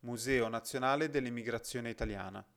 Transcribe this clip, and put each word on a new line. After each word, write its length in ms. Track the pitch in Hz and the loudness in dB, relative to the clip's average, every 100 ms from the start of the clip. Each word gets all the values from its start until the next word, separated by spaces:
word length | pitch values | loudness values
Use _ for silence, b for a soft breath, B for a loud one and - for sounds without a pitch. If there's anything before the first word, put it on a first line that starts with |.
Museo 460 | 120 120 117 131 113 | -6 -4 2 4 4
Nazionale 640 | 113 - 139 127 139 156 | 0 -2 0 2 4 4
dell'Emigrazione 800 | 143 123 120 113 117 - 123 117 | 2 0 -4 -2 -4 -4 -6 -6
Italiana. 560 | 113 113 101 92 101 98 | -4 -4 -4 -6 -8 -14